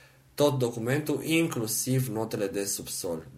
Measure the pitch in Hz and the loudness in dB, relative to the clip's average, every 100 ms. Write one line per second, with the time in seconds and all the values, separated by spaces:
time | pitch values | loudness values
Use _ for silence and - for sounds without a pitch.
0 | - - _ - 147 135 120 113 113 143 | -20 -20 _ 2 4 4 0 0 0 0
1 | 151 143 - 165 165 123 110 - - 131 | 0 -2 2 2 2 0 -2 -2 2 2
2 | 127 107 110 110 98 98 98 - - - | 2 -2 -2 -2 -2 0 -2 -4 -6 -6
3 | 90 80 - | -4 -6 -8